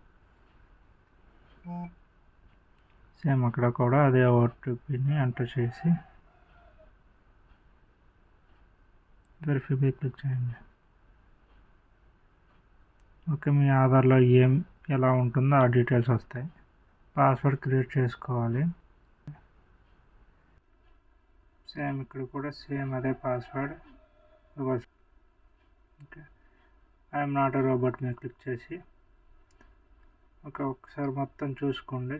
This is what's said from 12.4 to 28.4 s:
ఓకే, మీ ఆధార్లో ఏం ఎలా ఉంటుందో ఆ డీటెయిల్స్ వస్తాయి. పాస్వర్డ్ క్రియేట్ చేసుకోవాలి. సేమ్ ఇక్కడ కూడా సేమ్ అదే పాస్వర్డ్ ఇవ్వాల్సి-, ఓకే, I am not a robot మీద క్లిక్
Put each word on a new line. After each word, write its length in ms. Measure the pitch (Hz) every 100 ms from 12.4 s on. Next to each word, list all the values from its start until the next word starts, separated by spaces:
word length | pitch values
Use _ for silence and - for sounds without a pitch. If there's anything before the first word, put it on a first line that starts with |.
| _ _ _ _ _ _ _ _ -
ఓకే, 220 | 143 147
మీ 160 | 143 139 135
ఆధార్లో 420 | 131 131 131 131 123 127
ఏం 160 | 127 139 - _ -
ఎలా 200 | 135 127
ఉంటుందో 420 | 127 123 131 131 143
ఆ 100 | 123
డీటెయిల్స్ 440 | 123 120 123 120
వస్తాయి. 360 | 117 - 120 151 - _ _ _ _ _ -
పాస్వర్డ్ 420 | 135 131 143 139
క్రియేట్ 300 | 135 131 127
చేసుకోవాలి. 720 | 139 123 - - 123 117 120 170 - _ _ _ _ - 147 _ _ _ _ _ _ _ _ _ _ _ _ _ _ _ _ _ _ _ _ _ _ -
సేమ్ 300 | 151 143 139
ఇక్కడ 220 | 131 135 127
కూడా 220 | 143 143 143
సేమ్ 360 | - 139 135
అదే 180 | 131 135 131
పాస్వర్డ్ 560 | 135 123 - 135 143 - - - _ _ _ _ _ -
ఇవ్వాల్సి-, 360 | 131 127 - _ _ _ _ _ _ _ _ _ _ _
ఓకే, 240 | 143 151 151 _ _ _ _ _ _ _ _
I 80 | 143
am 100 | 143
not 200 | 139 135
a 80 | 135
robot 320 | 131 127 127 -
మీద 160 | 127
క్లిక్ 260 | 120 123 -